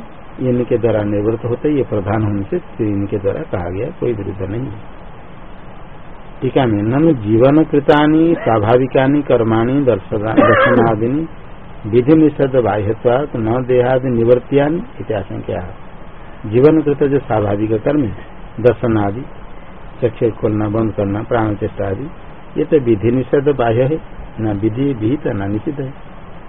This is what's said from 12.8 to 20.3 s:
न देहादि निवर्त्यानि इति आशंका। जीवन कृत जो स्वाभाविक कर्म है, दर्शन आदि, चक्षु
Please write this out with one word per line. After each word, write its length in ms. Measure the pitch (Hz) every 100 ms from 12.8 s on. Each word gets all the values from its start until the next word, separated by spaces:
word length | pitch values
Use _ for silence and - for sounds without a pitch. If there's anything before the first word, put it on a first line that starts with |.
| 104 110 123 127 147 123
न 280 | 110 127
देहादि 440 | 123 127 123 131 131
निवर्त्यानि 760 | 117 117 123 - 139 143 175 - -
इति 140 | 110
आशंका। 540 | 104 92 110 - 92 90 - - - - - - - 110
जीवन 340 | 117 147 156
कृत 220 | 147 143
जो 160 | 143 135
स्वाभाविक 540 | - 107 104 101 107
कर्म 300 | 110 - -
है, 140 | 110 - - - - -
दर्शन 380 | 120 110 120 110
आदि, 260 | 101 113 143 - - - - - - -
चक्षु 280 | 117 - 117